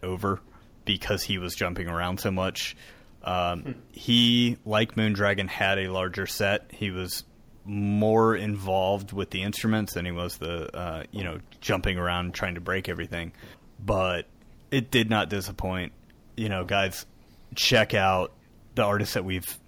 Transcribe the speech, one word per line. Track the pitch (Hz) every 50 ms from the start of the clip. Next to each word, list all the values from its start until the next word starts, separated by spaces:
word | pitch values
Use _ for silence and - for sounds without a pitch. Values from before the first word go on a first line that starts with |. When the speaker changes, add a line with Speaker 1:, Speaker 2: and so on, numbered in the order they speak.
| -
Speaker 1:
over | 92 92 90 101 98 95 - - - - - - - - - -
because | - 98 90 - - 104 95 -
he | - 101 92
was | 90 87 -
jumping | - 95 90 90 95 90 85
around | 85 85 87 90 92 -
so | - 107
much. | 95 92 92 95 - - - - - - - - - - - - - - -
Um, | - 92 90 90 87 87 85
Speaker 2:
Hmm. | - 139 123 - - -
Speaker 1:
he, | - - - - 120 120 120 117 120 120 120 120 117 - -
like | 110 107 107 117 113 -
Moondragon, | 117 110 107 104 95 101 101 101 98 98 95
had | - - 101 95 98 98
a | 95 92
larger | 92 92 92 92 87 98 98
set. | - - - 104 98 101 107 - -
He | - - 107 98
was | 92 92 90 85 - - - - - - - - - - -
more | 101 101 101 101 101 104 104 107 107 110 113 113 113 110
involved | 87 104 107 104 101 95 95 95 95 92 95 101 101 98 101
with | 98 98 92 -
the | - 92
instruments | 92 104 107 - - 110 110 110 104 -
than | - 87 87
he | 90
was | 87 87 87 87 - -
the, | 78 82 85 85 73 - -
uh, | - 90 85 80 80 - -
you | - 101
know, | 90 87 80 71 - - - -
jumping | - - 104 - - 107 92 90
around | 87 87 87 87 90 90
trying | 87 - 104 92 87
to | 85
break | 87 87 92 95 90 -
everything. | 87 85 82 - 85 85 85 82 - - - - - - - - - -
But | 101 98 104 95 92 90 90 85 - - - - - - - - - -
it | - 135 117 -
did | - 120 113 110
not | 110 107 90 82
disappoint. | 104 98 87 - 90 - - 92 92 92 90 - - - - - - - - - -
You | - 113 107
know, | 98 92 90
guys, | 90 101 98 98 95 - - - - - - - - - - - - -
check | - - - 127 113 107 -
out | - 104 95 95 95 92 90 - - - - - - - - - -
the | - 110
artists | 101 101 104 104 -
that | - 107 92
we've, | 95 92 92 - - - - -